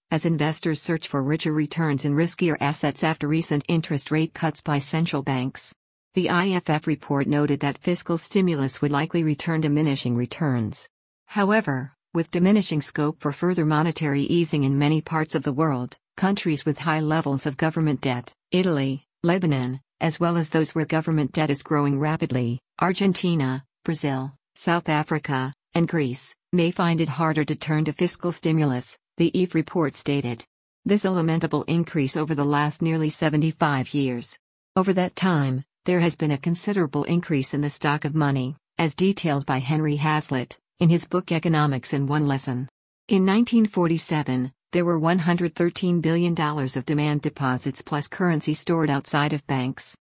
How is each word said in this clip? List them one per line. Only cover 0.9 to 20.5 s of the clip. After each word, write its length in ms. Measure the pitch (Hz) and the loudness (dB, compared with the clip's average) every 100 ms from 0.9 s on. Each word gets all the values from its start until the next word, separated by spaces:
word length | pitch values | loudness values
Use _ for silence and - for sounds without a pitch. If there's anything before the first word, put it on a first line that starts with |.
| 165 - | -2 -2
for 120 | 139 | -2
richer 300 | 135 160 165 | 0 0 0
returns 540 | 156 147 - 160 139 147 | 0 -2 0 0 0 0
in 100 | 143 | 0
riskier 400 | 170 - 175 147 | 0 0 0 0
assets 420 | 143 151 151 135 | -2 0 -2 0
after 240 | 160 160 147 | -2 0 0
recent 380 | 160 - 147 - | 0 0 -2 0
interest 420 | 170 - 143 - | -2 0 -4 -2
rate 240 | 156 160 | -2 -2
cuts 280 | - 160 - | -2 -4 -4
by 180 | - 143 | -4 -2
central 420 | 139 160 165 147 | -2 -2 0 -2
banks. 520 | 135 131 131 - - - _ _ _ - | -2 -2 -2 -4 -8 -10 _ _ _ -2
The 160 | 175 | 0
I 180 | 175 190 | 2 2
F 220 | 180 - | 0 0
F 160 | 156 165 | 0 0
report 400 | 143 - 143 139 | -4 -2 0 2
noted 320 | 147 147 143 | 2 2 0
that 180 | 143 139 | -2 -2
fiscal 400 | - 175 - 170 | -2 -2 -2 -4
stimulus 640 | - 202 185 151 139 - | 0 0 2 2 -2 0
would 100 | 147 | 0
likely 320 | 143 160 175 | 0 0 0
return 380 | 156 147 - 160 | 0 0 -2 0
diminishing 540 | 156 147 156 139 123 120 | 2 2 2 0 0 -2
returns. 720 | 123 - 151 123 110 117 - _ _ _ _ | -2 -2 0 0 -2 -6 -10 _ _ _ _
However, 680 | 208 196 214 185 131 135 - _ 170 | -2 2 2 0 -4 -6 -14 _ -4
with 160 | 160 | -2
diminishing 500 | 175 185 208 - 151 | 2 4 4 2 -2
scope 400 | - - 147 - | -2 0 -2 -2
for 100 | 147 | -4
further 320 | 139 175 180 | -2 0 2
monetary 600 | 156 151 165 156 156 143 | 2 2 2 0 0 0
easing 400 | 143 170 165 151 | 2 2 2 2
in 160 | 135 139 | 2 2
many 220 | 147 156 | 2 2
parts 340 | - 160 160 156 | 0 -2 -2 -2
of 80 | |
the 100 | 147 | -2
world, 420 | 135 160 127 123 - _ - | 0 0 0 -6 -12 _ -2
countries 480 | 190 202 175 147 - | 0 0 0 -2 -2
with 140 | 143 | -2
high 200 | 160 156 | -2 0
levels 460 | 156 156 143 139 151 | 0 0 0 -2 -2
of 120 | 135 | -2
government 440 | 160 165 156 135 | -2 0 0 0
debt, 320 | 139 123 - - _ | 0 -2 -6 -16 _
Italy, 520 | 180 185 147 135 135 - _ | 0 2 2 0 -4 -10 _
Lebanon, 600 | 170 185 175 135 127 131 - _ | 0 2 2 2 0 -6 -12 _
as 180 | 160 - | -4 0
well 160 | 170 170 | 0 0
as 140 | |
those 240 | 156 | 0